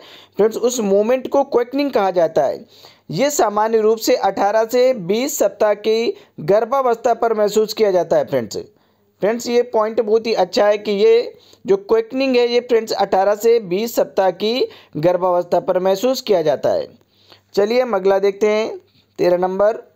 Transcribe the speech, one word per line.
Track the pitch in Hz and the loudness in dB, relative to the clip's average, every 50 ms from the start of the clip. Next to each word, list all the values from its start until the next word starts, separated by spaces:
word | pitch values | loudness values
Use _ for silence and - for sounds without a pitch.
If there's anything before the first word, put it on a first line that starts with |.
| - - - - - _ _ | -10 -18 -20 -20 -20 _ _
फ्रेंड्स, | - 202 226 220 | 0 0 0 0
उस | 208 220 247 247 262 | 0 -2 -2 -2 -2
मूवमेंट | 214 196 196 202 214 226 254 262 233 240 | 0 0 2 2 2 0 -2 -2 -2 -2
को | - 277 277 | 0 0 0
क्विकनिंग | 277 - 240 240 240 - 277 285 277 | 0 0 -2 -2 -2 -4 -4 -4 -2
कहा | - 226 196 190 | 0 0 0 0
जाता | 175 180 165 160 160 156 139 | 0 0 0 0 0 0 -2
है। | 120 80 - - - - - - - - _ _ - | -2 -4 -6 -12 -20 -20 -20 -20 -20 -20 _ _ -10
ये | 147 180 262 294 | -4 -2 -2 0
सामान्य | 294 - 233 214 208 208 214 226 226 220 | 0 0 0 0 0 0 0 0 0 2
रूप | 214 214 226 220 | 2 2 0 2
से | - - 247 | 0 0 0
अठारह | - - 196 185 - 202 202 208 220 226 | 0 0 -2 -2 0 -2 0 2 0 0
से | 220 247 247 247 262 254 | 0 2 2 2 2 2
बीस | 220 170 170 208 226 262 302 - - | 0 -2 -4 -2 -2 -2 -4 -2 -2
सप्ताह | 240 196 - - 220 208 208 | -2 -2 0 0 0 0 0
की | 208 - 220 220 226 233 - - - - _ _ - | 0 0 0 0 0 0 -2 -4 -6 -14 _ _ -10
गर्भावस्था | 165 156 196 220 233 220 269 277 262 247 233 233 - 247 226 | -2 0 2 2 2 0 -2 0 0 0 -2 0 0 0 0
पर | 220 233 226 220 | 0 0 -2 0
महसूस | 214 208 202 208 214 220 208 | 0 0 0 2 0 0 0
किया | - - 214 202 | 0 0 0 2
जाता | 185 180 165 156 175 | 2 0 0 2 0
है | 151 135 | 0 0
फ्रेंड्स। | - 139 127 113 101 - 90 - - _ _ _ _ _ _ _ _ _ _ | 0 -2 -4 -4 -4 -8 -12 -12 -14 _ _ _ _ _ _ _ _ _ _
फ्रेंड्स | 180 202 233 233 - 240 | -2 -2 -2 -2 -4 0
ये | 240 240 240 | 0 0 0
पॉइंट | 240 - 220 214 220 226 247 | 0 0 -2 -2 0 -2 -2
बहुत | 226 208 220 226 220 | 0 0 0 0 0
ही | 233 214 | 0 0
अच्छा | 185 185 180 - - 208 | 0 0 0 2 2 2
है | 208 214 208 | 2 2 0
कि | 208 214 | -2 -4
ये | 202 196 214 226 226 240 - - - - _ _ - _ - | 0 2 4 4 4 4 2 -2 -10 -18 _ _ -20 _ -2
जो | - 196 196 | 0 0 0
क्विकनिंग | 196 - 226 226 226 226 254 262 269 262 254 | 2 0 0 0 0 -2 -4 -2 -2 0 2
है | 240 240 240 | 2 2 2
ये | 240 240 | 0 -2
फ्रेंड्स | 240 - 240 220 220 220 - | 0 2 2 2 2 0 -2
अठारह | - 196 196 208 190 190 202 208 | -2 -2 0 2 2 2 2 0
से | 208 - 226 233 233 | 2 2 2 2 2
बीस | 208 175 175 196 226 233 - | 2 -2 -2 -2 -2 -2 -2
सप्ताह | - 190 - - 208 190 185 | -2 -2 0 0 0 0 0
की | 180 180 208 220 233 262 466 - - - - _ - 151 | 0 -2 -4 -4 -2 -2 -2 -4 -6 -14 -20 _ -8 -2
गर्भावस्था | 147 180 180 175 180 185 175 180 175 175 180 175 | 0 0 0 2 0 0 0 0 0 0 -2 0
पर | 175 190 180 185 | 0 0 -2 0
महसूस | 185 190 196 190 240 254 262 254 | 0 0 0 0 0 -2 -2 -2
किया | - - 202 175 | -2 0 0 0
जाता | 156 151 135 110 - 120 | 2 0 -2 0 0 -2
है। | 98 82 67 - - _ _ _ _ _ _ _ - _ _ _ _ | -2 -2 -4 -6 -12 _ _ _ _ _ _ _ -20 _ _ _ _
चलिए | 190 202 214 240 247 | -2 0 2 2 0
हम | 254 240 208 | 0 0 -2
अगला | 185 185 196 196 190 | -2 0 2 2 2
देखते | 196 202 196 196 214 214 | 2 0 0 0 0 0
हैं, | 214 214 220 - 403 370 - _ _ _ _ _ _ - | 0 0 -2 -4 -8 -12 -16 _ _ _ _ _ _ -2
तेरह | - 180 180 175 | 0 0 2 2
नंबर, | 185 185 190 190 202 214 233 - - _ _ | 0 -2 0 0 0 0 0 -2 -10 _ _